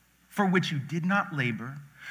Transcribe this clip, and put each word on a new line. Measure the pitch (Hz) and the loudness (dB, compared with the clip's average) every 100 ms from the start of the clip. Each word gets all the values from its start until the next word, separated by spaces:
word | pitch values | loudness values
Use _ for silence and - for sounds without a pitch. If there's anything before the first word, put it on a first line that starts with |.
| _ _ _ | _ _ _
for | - 190 | 0 4
which | 185 - | 4 2
you | 147 | -2
did | 123 165 | -2 -2
not | 175 202 202 | 2 2 0
labor, | 151 123 110 120 143 - - - | 0 0 -2 -8 -12 -16 -18 -14